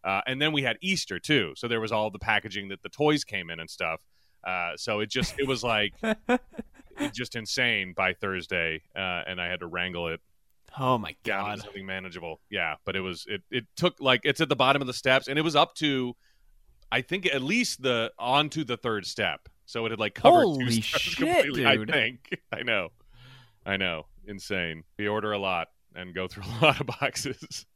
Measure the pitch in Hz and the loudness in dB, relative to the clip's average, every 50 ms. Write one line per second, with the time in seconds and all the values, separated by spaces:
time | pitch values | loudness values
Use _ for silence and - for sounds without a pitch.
0 | - 95 95 98 - 127 131 135 147 156 156 143 135 120 113 - 170 185 190 - | -2 0 -2 0 -2 -2 -2 0 0 0 0 0 0 0 -2 -2 -2 -2 0 0
1 | - - 98 87 - - 151 135 98 78 65 - - 117 117 113 110 107 113 107 | -2 -4 -6 -6 2 4 4 4 4 2 -4 -6 -4 -2 -2 -2 0 0 0 0
2 | 107 110 95 101 - 113 107 104 - 113 92 101 101 98 98 - - 101 - - | 0 0 -4 -4 0 2 2 2 0 -2 -8 -8 -8 -8 -12 -10 -12 -16 -2 2
3 | 151 151 151 147 - - 107 95 87 82 82 82 82 - - - 92 80 80 80 | 4 4 4 2 0 -4 -6 -6 -6 -6 -8 -10 -10 -12 -6 -4 -4 -4 -4 -6
4 | _ _ _ _ _ _ _ _ - 92 92 90 87 87 76 73 - 120 107 104 | _ _ _ _ _ _ _ _ -6 -4 -2 -2 -2 -4 -4 -6 -4 -2 -2 -2
5 | 110 107 - 127 123 - - - 139 131 135 113 110 120 113 107 104 104 - - | -2 -2 -2 -2 -2 -2 -2 -4 -2 -2 -2 -2 0 0 2 2 0 0 -2 -4
6 | - 220 214 - - - 247 254 - - - - - - - - - - - - | -2 -2 -2 -2 0 0 0 0 0 -8 -16 -16 -16 -16 -20 -20 -20 -20 -8 -6
7 | 285 294 - 120 123 - - 120 107 - - - 127 120 113 104 95 90 85 - | -6 -4 -4 -6 -8 -6 -6 -8 -6 -4 0 2 2 2 2 0 -2 -2 -2 0
8 | 95 92 92 _ - 98 95 92 82 - 92 87 82 82 80 80 _ _ _ - | 0 0 0 _ -4 -4 -2 -4 -4 -2 -2 0 0 0 -2 -4 _ _ _ -6
9 | 95 92 90 85 - - 92 90 87 87 92 87 87 85 85 87 87 92 87 85 | -4 -4 -4 -4 -6 -6 -6 -6 -4 -4 -6 -6 -8 -6 -4 -4 -4 -4 -4 -4
10 | 85 82 80 - _ _ _ _ _ _ _ _ _ - - 143 135 127 127 117 | -4 -4 -6 -6 _ _ _ _ _ _ _ _ _ -16 -8 -2 2 2 2 2
11 | 101 76 - _ _ 117 101 98 101 104 104 104 107 - - 98 95 95 95 95 | 0 -6 -10 _ _ -2 -2 -2 -2 -4 -6 -8 -10 -14 -14 -12 -8 -8 -8 -8
12 | 95 92 82 85 85 85 80 - _ _ 104 98 87 80 76 - _ 101 90 95 | -8 -10 -12 -10 -10 -10 -10 -12 _ _ -4 -2 -2 -2 -4 -6 _ -4 -4 -4
13 | 92 92 87 - - - 107 95 _ _ 107 123 117 _ _ - 170 180 - - | -4 -4 -8 -8 -8 -8 -10 -10 _ _ -6 -6 -6 _ _ 0 0 0 0 2
14 | 139 131 127 123 - 151 135 - 160 131 143 127 127 131 139 143 139 123 123 - | 4 4 4 4 4 0 0 0 0 0 2 4 6 4 4 4 2 -4 -6 -2
15 | - 131 131 135 - - 139 151 151 175 147 147 165 - - - 156 147 139 131 | 2 4 4 4 4 2 -2 0 0 4 6 4 4 4 2 -2 0 0 0 0
16 | 127 123 120 _ _ _ _ _ _ - - - _ - - _ - - 113 127 | -2 -4 -6 _ _ _ _ _ _ -20 -20 -20 _ -20 -20 _ -8 -2 -2 -2
17 | 127 - 170 202 180 175 139 135 127 143 208 240 240 - - - 131 131 120 117 | 0 -2 -6 -2 0 0 0 0 0 0 2 2 0 0 -4 -2 0 2 2 2
18 | 113 107 - - 117 123 131 143 151 147 - 156 151 113 123 110 - 123 110 104 | 0 -2 -4 -4 0 4 4 4 4 2 -2 -4 -2 -2 -4 -2 -2 -2 -2 -2
19 | 90 - - - 104 87 73 - _ - _ _ _ - - 117 113 110 113 104 | -2 -6 -4 0 0 0 0 -4 _ -20 _ _ _ -8 -6 -4 -2 -2 -2 0
20 | 110 104 - - - 277 349 349 277 190 151 135 127 127 117 113 110 - - - | -2 -2 -2 6 8 10 10 10 8 4 2 0 0 2 2 2 0 0 0 0
21 | - 175 170 - 262 320 359 339 - - 135 120 131 - 135 107 107 107 165 139 | 0 -2 -2 0 0 4 4 4 4 2 2 4 4 4 4 4 2 0 0 0
22 | 110 117 127 - - - 185 - _ _ - - 123 123 113 101 90 80 _ _ | 0 0 -2 -8 -10 -10 -10 -10 _ _ -8 -6 -2 0 0 0 -2 -4 _ _
23 | - - - - - - - - - - _ _ _ 98 98 95 95 90 85 78 | -20 -20 -20 -20 -20 -20 -20 -20 -20 -20 _ _ _ -2 0 0 0 -2 -2 -4
24 | 78 - - - - 104 101 95 - - 101 92 87 82 80 80 80 _ _ - | -8 -14 -20 -20 -14 -12 -12 -12 -6 -4 -4 -2 -2 -4 -6 -8 -12 _ _ -4
25 | 104 104 107 110 104 107 107 101 98 95 92 85 80 - _ _ _ _ - 87 | -2 -2 0 0 -2 -2 -2 -2 0 0 0 -2 -2 -6 _ _ _ _ -16 -14
26 | 90 90 85 92 92 90 - 101 95 95 117 113 160 151 135 - 143 117 - - | -14 -8 -6 -6 -6 -6 -6 -10 -10 -10 -2 4 4 4 4 2 -4 -6 -4 -4
27 | 147 131 - - - 139 127 - - - - - - _ _ | -4 -4 -4 -4 -6 -6 -8 -8 -12 -14 -14 -14 -14 _ _